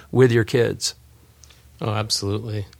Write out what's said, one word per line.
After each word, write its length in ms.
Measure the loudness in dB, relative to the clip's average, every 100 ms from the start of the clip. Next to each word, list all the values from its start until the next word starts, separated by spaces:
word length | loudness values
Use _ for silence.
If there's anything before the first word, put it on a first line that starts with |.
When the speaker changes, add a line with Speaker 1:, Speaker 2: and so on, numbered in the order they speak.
| -2
Speaker 1:
with 200 | 4 6
your 120 | 4 2
kids. 480 | 0 0 -2 -8 -10 -20 _ _ _ -20 -20 -20 -10
Speaker 2:
Oh, 80 | -6
absolutely. 800 | -4 -4 -4 -4 -4 -6 -8 -10